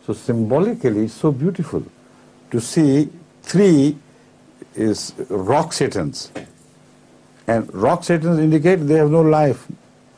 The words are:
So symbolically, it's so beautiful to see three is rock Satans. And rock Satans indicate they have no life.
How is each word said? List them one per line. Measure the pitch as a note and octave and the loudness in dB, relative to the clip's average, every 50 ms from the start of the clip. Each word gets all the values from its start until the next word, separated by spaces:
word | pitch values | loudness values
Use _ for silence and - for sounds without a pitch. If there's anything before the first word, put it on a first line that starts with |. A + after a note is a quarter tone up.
| _ | _
So | - G#2 | -8 -10
symbolically, | - - - A#2+ A#2 A2+ G#2+ B2+ D3+ F#3 A3+ A#3+ - - B2+ G#2 G#2 A2 | -6 -4 -4 -2 -2 -2 0 0 0 0 -2 -4 -2 -2 -2 0 0 -2
it's | A2 - | -4 -6
so | - - D#3 | -4 -2 -2
beautiful | C#3+ B2 D3 F#3+ F#3 - D#3+ - - D#2+ - - _ _ _ _ _ _ - - _ _ _ - | -2 0 -4 -4 -4 -4 -8 -6 -8 -8 -8 -10 _ _ _ _ _ _ -20 -20 _ _ _ -6
to | - A#2+ | -6 -6
see | A2+ - - F3 D#3 C#3+ C3+ C#3+ D#3 - - - - _ _ _ | -6 -2 0 2 2 4 2 2 0 -2 -6 -18 -20 _ _ _
three | - - - E3+ G#3 F#3+ E3 C#3+ C3+ D3+ D3+ - _ _ _ _ _ _ _ _ _ _ _ _ - _ _ | -14 -2 2 4 4 6 6 4 4 2 0 -4 _ _ _ _ _ _ _ _ _ _ _ _ -20 _ _
is | - A2 A2 G2+ - - - - - - - | -4 -2 -2 -2 -4 -6 -14 -12 -12 -10 -6
rock | F#2 G2+ F#2 G2+ C3 D3+ D#3+ E3 - | -6 -6 -2 0 0 0 0 -2 -4
Satans. | - D3 A#2 - G2+ E2 C#2+ - - - - - - - - _ _ _ _ _ _ _ _ _ _ _ _ _ _ _ _ _ _ _ | -4 -4 -2 -2 -4 -6 -6 -8 -10 -16 -14 -16 -18 -18 -18 _ _ _ _ _ _ _ _ _ _ _ _ _ _ _ _ _ _ _
And | - A2+ A2+ G#2 - - | -2 -2 -2 -2 -6 -6
rock | F#2 G#2 C3 E3+ E3+ - | -2 0 0 0 0 0
Satans | - F3 E3 D#3 E3+ E3+ D#3 | -2 -2 0 0 0 0 2
indicate | D#3 D#3 D#3 D#3 C#3+ F3+ F#3+ | 2 2 2 4 4 2 2
they | F3+ D3+ C#3+ D#3 | 2 2 2 2
have | D#3+ D3+ D3 | 4 4 4
no | D3+ E3 | 4 4
life. | D#3+ D#3 D3+ D3+ D3+ C#3+ B2 - - - - - _ _ _ _ _ _ _ | 4 4 4 4 2 2 0 -2 -8 -18 -18 -18 _ _ _ _ _ _ _